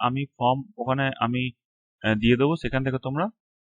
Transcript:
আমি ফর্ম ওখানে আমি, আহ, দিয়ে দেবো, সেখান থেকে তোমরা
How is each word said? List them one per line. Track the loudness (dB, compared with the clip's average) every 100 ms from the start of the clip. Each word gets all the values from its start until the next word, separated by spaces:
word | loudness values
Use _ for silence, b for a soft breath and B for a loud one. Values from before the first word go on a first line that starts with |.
আমি | -2 -2 -4 0
ফর্ম | 2 2 -2 -8
ওখানে | -2 0 -2 -2
আমি, | -2 -2 -4 -6 _ _ _ _ -2
আহ, | 2
দিয়ে | 4 4
দেবো, | 4 0
সেখান | -2 -2 -2
থেকে | -4
তোমরা | -4 -4 -4 -6 _ _